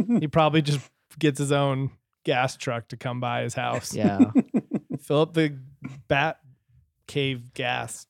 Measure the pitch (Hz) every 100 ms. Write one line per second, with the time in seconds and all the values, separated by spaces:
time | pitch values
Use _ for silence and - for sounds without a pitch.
0 | 196 240 156 160 156 156 147 143 - _
1 | _ - 156 139 139 143 139 135 135 -
2 | _ _ - 123 127 - - 117 - 123
3 | 131 123 123 120 120 127 123 120 - -
4 | 107 98 110 254 - 254 - - - 135
5 | - 147 160 165 156 139 131 - 135 135
6 | - 143 156 - 127 _ _ _ _ _
7 | - 147 135 127 120 - 123 123 113 -